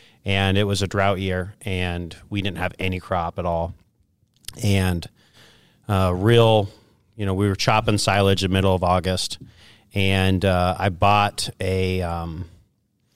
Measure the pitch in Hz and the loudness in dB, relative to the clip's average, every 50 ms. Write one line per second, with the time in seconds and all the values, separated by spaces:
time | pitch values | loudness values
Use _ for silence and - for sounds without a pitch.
0 | - _ _ _ - 101 98 98 98 95 95 98 107 101 101 92 98 87 - 101 | -20 _ _ _ -4 -2 0 2 2 2 2 2 2 0 0 -2 -2 -2 0 0
1 | 95 101 98 92 95 92 92 92 90 101 - _ - 104 92 90 90 90 87 87 | 2 2 0 -2 -2 -4 -4 -4 -6 -8 -12 _ -8 -6 -4 -4 -4 -4 -4 -6
2 | 87 80 - - - - 104 101 95 101 87 87 92 92 - - 95 92 92 92 | -8 -10 -14 -18 -14 -8 -6 -6 -6 -6 -6 -4 -6 -6 -6 -6 -6 -4 -4 -6
3 | - - 92 87 82 85 - - 87 87 85 82 85 87 - - _ _ _ _ | -6 -4 -4 -4 -4 -4 -6 -6 -4 -4 -2 -4 -4 -6 -8 -14 _ _ _ _
4 | _ _ _ _ _ _ _ _ _ - - - 113 101 98 98 95 90 87 85 | _ _ _ _ _ _ _ _ _ -18 -10 -4 0 2 2 2 2 0 -2 -4
5 | - - _ _ _ _ _ - - - _ _ _ _ _ _ _ - 101 95 | -6 -10 _ _ _ _ _ -20 -20 -20 _ _ _ _ _ _ _ -2 0 2
6 | 95 92 90 90 98 113 120 117 117 113 110 107 101 98 - - _ _ _ _ | 2 0 0 2 2 4 6 6 6 6 4 2 2 -2 -8 -16 _ _ _ _
7 | _ _ _ 110 104 98 95 95 104 101 95 - - 131 110 107 110 120 107 98 | _ _ _ -6 -4 -2 0 0 0 0 0 0 0 2 2 2 2 0 0 0
8 | - 104 95 101 98 98 98 87 98 92 95 95 95 95 92 90 90 87 90 92 | 2 2 2 4 4 4 2 2 0 0 2 2 2 2 2 2 2 2 0 0
9 | 87 92 92 90 - - - - - - - - - - - _ _ _ - 101 | 0 -2 -2 -4 -4 -8 -10 -14 -16 -20 -20 -20 -20 -20 -20 _ _ _ -2 0
10 | 98 95 98 95 95 95 95 90 95 98 90 90 90 90 85 - 92 101 87 82 | 0 2 2 2 2 2 2 2 2 2 2 2 0 0 0 -2 -2 -4 0 2
11 | 101 101 104 104 104 101 - - - - - - 98 95 95 92 92 92 92 92 | 2 4 4 4 2 0 -2 -6 -10 -10 -8 -6 -4 -4 -2 -2 -2 -2 -2 -2
12 | 87 85 85 85 82 85 80 85 85 - - - _ _ _ _ _ _ _ _ | -4 -4 -6 -6 -8 -8 -10 -10 -12 -14 -16 -20 _ _ _ _ _ _ _ _
13 | _ _ _ | _ _ _